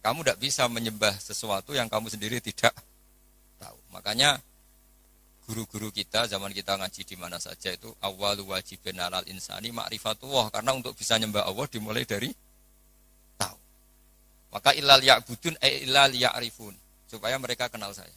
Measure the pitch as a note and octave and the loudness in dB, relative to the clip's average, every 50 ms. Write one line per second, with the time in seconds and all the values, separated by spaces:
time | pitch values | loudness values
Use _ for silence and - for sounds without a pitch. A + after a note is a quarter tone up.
0 | - G#2+ B2 E3 D#3 C3 A#2 - B2 C#3 - - C3 A#2+ A#2 A#2 A#2 A2+ G#2+ G#2 | 2 0 0 2 0 0 0 0 -2 -4 2 2 2 2 2 -2 -4 -4 0 2
1 | G#2+ G#2 G2 G2 - - G2+ - - A2 G2+ G2 - - C#3+ C3 A#2 A2+ A2 G#2+ | 2 2 2 0 -8 -10 -8 -6 -4 -2 -2 -2 -2 -2 -2 -2 -2 0 0 -2
2 | A2 A2 - G#2+ G#2 G#2+ A#2+ A#2+ - G#2+ - - - A#2+ - - - _ _ _ | -2 -2 -8 -6 -4 -4 -4 -4 -6 -8 -4 2 2 2 2 2 -20 _ _ _
3 | _ _ _ _ _ _ _ _ _ _ _ _ - - - - _ - F#2 F2+ | _ _ _ _ _ _ _ _ _ _ _ _ -18 -18 -18 -20 _ -16 -16 -6
4 | - G2+ G#2+ A#2+ C#3 D3 C#3 - - _ _ _ _ _ _ _ _ _ _ _ | -4 -2 2 4 4 4 4 2 -6 _ _ _ _ _ _ _ _ _ _ _
5 | _ _ _ _ _ _ _ _ _ - A2 A2+ A2 - - G#2+ G#2+ A2 - G#2 | _ _ _ _ _ _ _ _ _ -10 -8 -8 -8 -8 -8 -8 -8 -6 -6 -6
6 | G2 _ - A2 A#2 A2 G2+ G2 G2 G2 G2 G2 F#2 - G2 G2 F#2+ F#2 - - | -6 _ 0 0 0 0 -2 -6 -6 -6 -8 -8 -4 -4 -4 -2 -4 -8 -8 -12
7 | F#2+ - G2 F2+ F2 F2 F2 E2+ - F2+ E2 - - F#2+ F2+ - - A2+ - _ | -14 -14 -12 -12 -10 -10 -8 -8 -10 -10 -12 -8 -8 -8 -8 -8 -12 -18 -12 _
8 | - G2 F#2+ F#2+ G2+ G2+ G2+ G2+ G2 F#2+ F#2+ F#2+ - - G2 F#2 - F#2 F#2 F#2 | -8 -8 -4 -2 -2 0 0 -2 -4 -6 -6 -6 -6 -8 -18 -12 -10 -10 -6 -4
9 | F2 F2+ F#2 F#2 F2+ - F#2+ F#2+ - - G2 G2 G#2 A#2 A#2 A#2 - - A2+ G#2+ | -6 -4 -4 -6 -6 -6 -12 -14 -12 -12 -10 -10 -10 -8 -8 -8 -8 -8 -8 -6
10 | - A2 G#2+ - - C3+ C#3 C3 A2+ G#2+ - G#2+ A2 C3 C3 C3 A#2 A#2+ G#2+ - | -4 -4 -6 -4 -6 0 2 2 2 2 -2 -2 0 0 -2 -2 -4 -10 -10 -8
11 | - - A#2 A2 A2 G#2+ G#2 G#2 - F2+ F#2+ A2 C#3 C#3+ - A2+ G#2+ G#2+ A2 B2 | 0 2 2 2 2 2 0 0 0 0 -2 -4 -6 -6 -6 -8 -6 -4 -4 -4
12 | B2 - G#2+ G2+ A#2+ C#3+ B3+ _ _ _ _ _ _ _ _ _ _ _ _ _ | -2 -2 -2 -2 -2 -4 -6 _ _ _ _ _ _ _ _ _ _ _ _ _
13 | _ _ _ _ _ _ _ _ G2+ F#2+ - - - _ _ _ _ _ _ _ | _ _ _ _ _ _ _ _ -4 -4 -4 -18 -20 _ _ _ _ _ _ _
14 | _ _ _ _ _ _ _ _ _ _ - G2+ - C3+ C#3 D3+ C#3+ C#3 C#3 C3+ | _ _ _ _ _ _ _ _ _ _ -10 4 4 4 4 6 8 8 8 10
15 | C3 C3+ B2+ A2+ A#2 - A#2+ - - E3+ D#3+ - - C#3 C3+ C3+ C3+ B2+ C3 C#3 | 10 8 8 8 6 -4 -10 -4 -4 -4 -2 2 2 2 2 2 -2 4 6 8
16 | C#3 C3+ B2+ B2 B2 B2 - A#2+ A#2+ A#2 - - A2+ G#2 F#2+ - - - _ _ | 8 6 6 4 2 2 2 0 -6 -8 -10 -14 -16 -18 -18 -20 -20 -20 _ _
17 | _ - A2+ G#2+ G2 A2+ C3 C3+ C3 B2 B2 - B2 A#2+ - A2+ G#2 G2+ G2 F#2+ | _ -18 -14 -6 -4 -2 -2 -2 -4 -6 -4 -4 -4 -6 -4 -8 -10 -10 -10 -12
18 | F2+ E2 - | -18 -20 -20